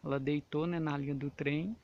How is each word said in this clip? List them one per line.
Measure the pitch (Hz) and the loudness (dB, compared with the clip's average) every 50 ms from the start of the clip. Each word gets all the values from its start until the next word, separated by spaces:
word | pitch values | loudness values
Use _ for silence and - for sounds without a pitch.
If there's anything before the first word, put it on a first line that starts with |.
| - | 0
Ela | 147 139 139 | 0 0 2
deitou, | 135 139 147 147 - - - 151 160 | 2 2 2 0 0 0 0 0 0
né, | 170 175 170 | 2 0 0
na | 160 151 143 143 | 0 0 0 0
linha | 139 139 143 | -2 -2 -2
do | 139 143 143 | -2 -2 -4
trem | - - 147 143 143 151 165 196 226 - | -4 0 0 2 2 2 0 -2 -4 -6